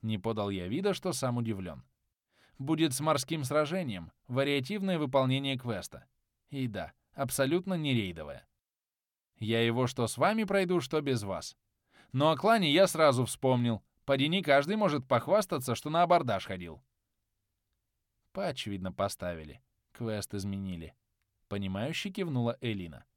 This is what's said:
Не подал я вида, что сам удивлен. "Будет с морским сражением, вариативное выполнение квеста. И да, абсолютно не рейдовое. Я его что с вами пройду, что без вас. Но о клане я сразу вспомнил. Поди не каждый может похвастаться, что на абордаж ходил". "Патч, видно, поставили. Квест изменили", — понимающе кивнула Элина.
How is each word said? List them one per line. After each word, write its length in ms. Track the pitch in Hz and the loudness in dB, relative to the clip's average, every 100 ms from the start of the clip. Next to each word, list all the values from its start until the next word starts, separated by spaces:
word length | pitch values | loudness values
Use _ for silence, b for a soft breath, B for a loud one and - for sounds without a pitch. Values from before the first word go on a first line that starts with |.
Не 160 | 113 107 | -2 -4
подал 320 | 110 110 101 | -2 -2 -2
я 160 | 98 90 | -2 -2
вида, 280 | 131 196 | -2 0
что 180 | 185 185 | -2 -4
сам 260 | 165 131 120 | -2 -2 -2
удивлен. 460 | 113 101 92 69 - _ _ _ _ b b b | -2 -4 -6 -12 -18 _ _ _ _ b b b
"Будет 340 | 135 156 160 | -2 2 2
с 80 | 131 | 0
морским 440 | 156 151 - 160 | 0 0 0 -4
сражением, 680 | 127 147 151 185 160 95 82 _ _ | 0 0 0 -2 -4 -6 -10 _ _
вариативное 720 | 123 139 143 131 208 190 175 | -2 2 0 -2 -4 0 0
выполнение 580 | 151 135 131 135 139 131 | 2 2 4 2 0 -4
квеста. 500 | 123 104 - - - _ _ _ _ | -4 -6 -8 -16 -20 _ _ _ _
И 160 | 143 127 | -6 -4
да, 260 | 101 80 _ _ | -4 -10 _ _
абсолютно 600 | - 135 - 135 170 185 | -8 -4 0 2 0 0
не 200 | 180 151 | -2 0
рейдовое. 520 | 123 98 82 76 65 _ _ _ _ _ _ _ _ _ _ | 0 0 -6 -10 -12 _ _ _ _ _ _ _ _ _ _
Я 260 | 107 113 | -2 2
его 220 | 117 117 127 | 2 2 0
что 200 | - 113 | 0 -4
с 120 | - | 2
вами 260 | 160 220 | 0 2
пройду, 360 | 214 196 185 180 | 0 0 2 0
что 200 | 135 156 | 0 -2
без 220 | 143 127 | 0 -2
вас. 340 | 101 90 - - _ _ _ b b | -2 -6 -8 -16 _ _ _ b b
Но 180 | 127 151 | 2 2
о 60 | 156 | 4
клане 360 | 202 226 170 | 4 4 6
я 140 | 147 190 | 6 6
сразу 380 | 160 156 123 | 6 6 6
вспомнил. 580 | 120 - 135 123 120 110 _ _ | 2 0 2 2 2 0 _ _
Поди 240 | - 139 143 | -2 2 2
не 140 | 185 | 2
каждый 340 | 156 139 143 214 | 6 4 6 0
может 300 | 202 151 123 | 2 0 2
похвастаться, 680 | 123 127 202 208 160 127 | 0 4 2 2 -4 -2
что 160 | 117 151 | -4 0
на 120 | 160 | 2
абордаж 440 | 170 175 139 101 - | 6 6 4 -2 -4
ходил". 360 | 95 87 76 _ _ _ _ _ _ _ _ _ _ _ _ _ _ _ | -8 -10 -14 _ _ _ _ _ _ _ _ _ _ _ _ _ _ _
"Патч, 340 | - 196 131 - | -6 -6 -4 -6
видно, 260 | 98 92 | -6 -6
поставили. 680 | 90 98 - 90 82 76 - _ _ _ | -2 -2 -2 -8 -8 -12 -16 _ _ _
Квест 420 | - 117 107 98 | -8 -6 -4 -6
изменили", — 600 | 101 98 98 95 87 80 _ _ _ _ _ _ | -6 -6 -4 -6 -8 -12 _ _ _ _ _ _
понимающе 640 | 101 101 196 120 165 208 | -6 -4 -4 -4 -6 -6
кивнула 460 | 190 180 131 117 117 | -6 -2 0 0 -2
Элина. 440 | 120 104 85 73 _ | -4 -6 -8 -14 _